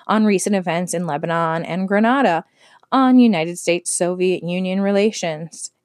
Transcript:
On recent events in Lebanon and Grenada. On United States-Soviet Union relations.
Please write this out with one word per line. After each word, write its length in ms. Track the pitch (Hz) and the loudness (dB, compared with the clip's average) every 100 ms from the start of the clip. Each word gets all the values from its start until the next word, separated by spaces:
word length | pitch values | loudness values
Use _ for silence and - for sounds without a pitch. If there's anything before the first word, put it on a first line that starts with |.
| - | -2
On 180 | 214 | 0
recent 300 | 214 190 202 | 2 2 0
events 380 | 202 175 165 180 | -2 0 -4 -2
in 140 | 170 170 | -4 -4
Lebanon 580 | 147 170 165 165 165 | -4 -2 -2 -2 -2
and 240 | - 170 190 | -4 -6 -2
Grenada. 560 | 202 226 262 240 165 - _ _ _ - | 2 2 2 2 0 -4 _ _ _ -4
On 260 | 254 262 254 | 2 4 6
United 400 | 240 180 165 175 | 6 4 -2 -4
States-Soviet 880 | - 170 - - 175 180 185 180 | -2 -2 -2 -2 -2 0 0 -2
Union 380 | 165 180 185 190 | -4 -4 -2 -2
relations. 880 | 196 202 214 208 175 156 165 - - _ | 0 2 0 0 -6 -6 -10 -14 -18 _